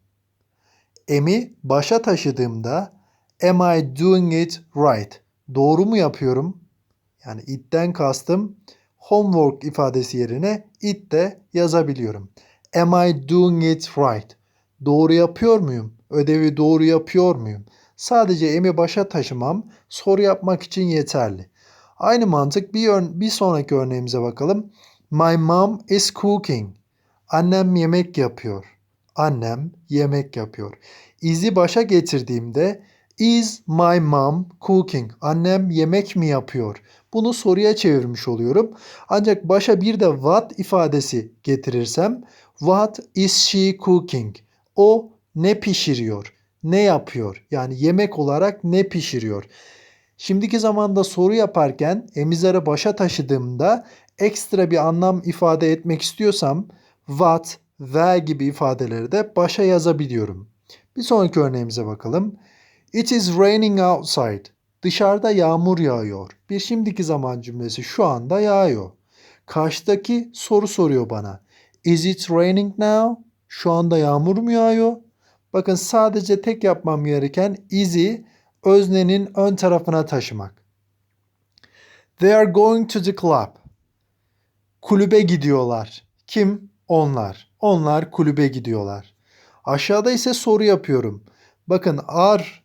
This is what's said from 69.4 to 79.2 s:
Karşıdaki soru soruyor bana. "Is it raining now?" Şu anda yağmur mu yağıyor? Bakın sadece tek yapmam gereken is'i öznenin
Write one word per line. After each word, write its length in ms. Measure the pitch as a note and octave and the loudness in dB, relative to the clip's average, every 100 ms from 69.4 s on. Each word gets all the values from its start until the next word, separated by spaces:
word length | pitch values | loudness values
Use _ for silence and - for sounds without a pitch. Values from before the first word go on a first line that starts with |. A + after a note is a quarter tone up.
| - | -8
Karşıdaki 840 | D#3 D#3 D#3 - G3 A3 A#3+ A#3 | -2 -2 -2 -2 -2 -2 -4 -4
soru 360 | - - G#3 G#3 | -10 -2 0 0
soruyor 420 | - D#3 C3 A2+ | 0 0 0 -2
bana. 300 | G#2+ G2+ G2 _ _ _ _ | -6 -10 -14 _ _ _ _
"Is 200 | E3+ E3 | 0 0
it 260 | F3+ F#3 - | 0 -4 -2
raining 480 | E3+ F3+ F#3+ G3+ G3+ | 2 2 2 -2 -2
now?" 440 | G#3+ G#3+ A3+ A#3 _ _ _ | 0 2 0 -4 _ _ _
Şu 220 | - F3 | -6 0
anda 280 | E3+ E3+ E3 | 0 2 2
yağmur 400 | D3 D3 E3+ G3 | 2 2 0 0
mu 140 | A#3 | 0
yağıyor? 440 | A#3 A3+ A3+ A3+ A#3 _ _ _ _ _ | 2 2 2 0 -2 _ _ _ _ _
Bakın 220 | F#3+ F#3 | -4 -2
sadece 680 | F#3 - A#3 A3 G#3 F3+ G3 | -2 0 2 2 2 0 0
tek 220 | A3+ A3+ | -2 0
yapmam 400 | G3 F3 E3 D3+ | 0 0 -2 -2
gereken 520 | D3 C#3+ C#3 F3+ G3+ F#3+ - | 0 -2 -2 -2 -2 -4 -4
is'i 560 | F#3+ F#3+ E3+ F#3 A3+ - _ _ _ | -2 0 2 0 -2 -12 _ _ _
öznenin 760 | F#3+ G3+ F#3+ F#3+ F3+ G3 | 4 4 4 2 2 0